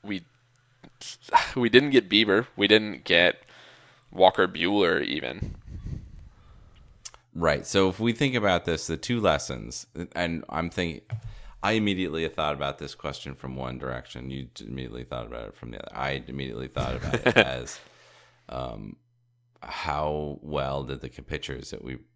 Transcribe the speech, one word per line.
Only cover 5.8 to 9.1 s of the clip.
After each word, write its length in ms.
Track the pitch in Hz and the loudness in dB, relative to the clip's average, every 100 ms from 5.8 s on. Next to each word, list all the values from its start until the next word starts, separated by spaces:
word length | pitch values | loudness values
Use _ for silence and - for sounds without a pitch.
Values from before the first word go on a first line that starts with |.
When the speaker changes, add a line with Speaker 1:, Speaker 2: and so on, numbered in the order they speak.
| - - - - - - - - - - - - - - _ | -10 -10 -12 -18 -20 -20 -20 -20 -20 -20 -20 -18 -18 -18 _
Speaker 2:
Right. 320 | 82 82 73 - | 0 2 2 2
So 240 | 98 95 | 4 4
if 100 | 92 | 4
we 140 | 117 | 0
think 220 | 113 143 127 | 2 0 2
about 300 | 104 87 - | 2 2 2
this, 220 | 80 - | -2 -2
the 100 | 80 | -6
two 220 | - | -2